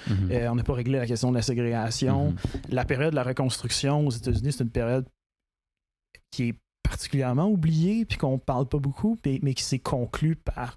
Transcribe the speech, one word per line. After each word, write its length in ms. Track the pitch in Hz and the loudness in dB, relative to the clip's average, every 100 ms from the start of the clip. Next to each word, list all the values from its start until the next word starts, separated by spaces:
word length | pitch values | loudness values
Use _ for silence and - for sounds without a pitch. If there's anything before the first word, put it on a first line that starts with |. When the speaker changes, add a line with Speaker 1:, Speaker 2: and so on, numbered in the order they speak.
| - | -2
Speaker 1:
Mhm. 220 | 98 95 | 0 2
Speaker 2:
Euh, 160 | 123 120 | 0 2
on 60 | 120 | 0
n'a 60 | |
pas 100 | 113 | 0
réglé 240 | 127 123 135 | 0 0 0
la 80 | 117 | 0
question 240 | 117 127 | 0 2
de 60 | 123 | 2
la 60 | |
ségrégation. 880 | 110 120 120 117 113 113 131 135 143 | 2 0 0 0 -2 0 2 2 2
Speaker 1:
Mhm. 40 | 87 - - - | 0 -4 -6 -4
Speaker 2:
La 160 | 127 | -2
période 280 | 123 131 156 | 0 2 2
de 40 | 147 | 2
la 80 | |
Reconstruction 840 | 123 131 131 - 117 - 139 147 147 | 0 0 0 -2 -4 -2 2 2 2
aux 40 | |
États-Unis, 420 | 117 127 117 143 | 0 0 0 0
c'est 120 | 143 | -2
une 60 | 120 | -2
période 360 | 123 117 131 127 _ _ _ _ _ _ _ _ _ _ - _ | 0 0 0 -2 _ _ _ _ _ _ _ _ _ _ -20 _
qui 200 | - 120 | -4 -2
est 40 | - _ _ | -4 _ _
particulièrement 640 | - - - 139 127 123 190 | -6 -4 -2 -2 0 2 2
oubliée, 560 | 202 160 156 175 226 | 2 2 2 2 2
puis 140 | 220 - | -2 -2
qu'on 200 | 139 131 | 0 0
parle 280 | - 127 135 | 0 -2 0
pas 120 | 147 | 0
beaucoup, 380 | 139 - 214 226 | -2 0 -2 0
puis, 180 | 143 135 | -2 0
mais 120 | 139 | 0
qui 80 | 131 | -2
s'est 140 | - 131 | -2 -2
conclue 580 | - 135 120 - 156 160 | -2 -2 -2 0 0 0
par 400 | - - 123 | -4 -6 -8